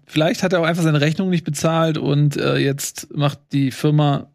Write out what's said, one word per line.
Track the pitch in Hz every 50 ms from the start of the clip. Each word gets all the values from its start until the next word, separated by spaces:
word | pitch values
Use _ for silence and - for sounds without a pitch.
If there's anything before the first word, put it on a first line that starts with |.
| _
Vielleicht | - - 151 156 170 254 -
hat | - 180
er | 180 175
auch | 165
einfach | 156 170 180
seine | 165 160 151 147
Rechnung | 143 156 156 - 190 190
nicht | 180 160 165
bezahlt | - 147 - - 160 165 165 165 165 156
und, | 156 - 156 147 143 147 147 143
äh, | - - 139 139 139
jetzt | 135 139 135 139 - - - - - - -
macht | 151 143 143 143 - _ _
die | - 139 139 131
Firma | - - - 151 151 151 147 143 139 139 - - _